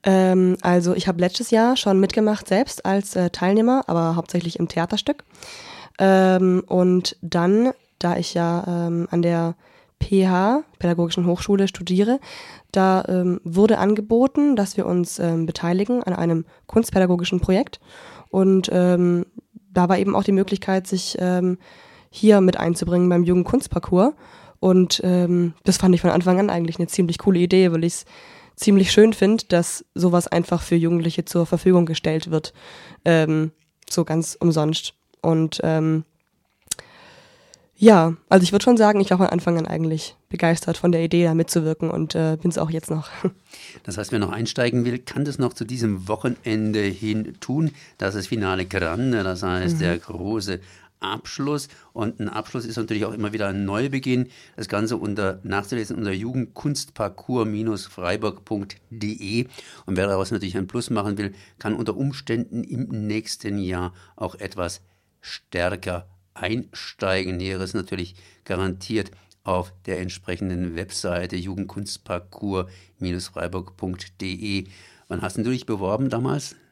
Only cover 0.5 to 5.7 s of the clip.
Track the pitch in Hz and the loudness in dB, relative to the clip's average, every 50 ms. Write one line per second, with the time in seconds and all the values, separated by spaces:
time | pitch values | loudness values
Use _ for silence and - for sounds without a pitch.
0.5 | 185 - - 175 175 180 170 175 185 185 - 196 175 170 180 185 - - 240 - | 2 2 2 2 2 4 2 2 0 0 0 -2 0 0 0 0 0 -4 -2 2
1.5 | 233 220 226 240 262 254 - 202 190 190 196 190 - 220 220 208 214 208 - - | 2 4 4 4 2 2 2 2 4 4 4 2 2 2 2 2 0 -2 -2 0
2.5 | 190 202 277 - - - - 185 196 202 196 - - 185 180 175 - - 180 185 | 2 2 2 0 -4 -6 -2 0 0 0 -2 -2 -2 0 0 0 -2 0 0 2
3.5 | 196 220 226 233 254 269 - - 165 170 165 165 165 170 165 - - 175 170 170 | 4 4 4 4 2 2 0 0 0 0 0 0 0 -2 -4 -2 -4 -2 -2 -2
4.5 | - - 170 - - - 165 - 214 202 - - 302 - _ _ _ - - - | -4 -4 -4 -4 -2 -4 -2 -2 -2 -4 -2 -2 -4 -4 _ _ _ -20 -20 -20
5.5 | - - - - | -18 -18 -18 -18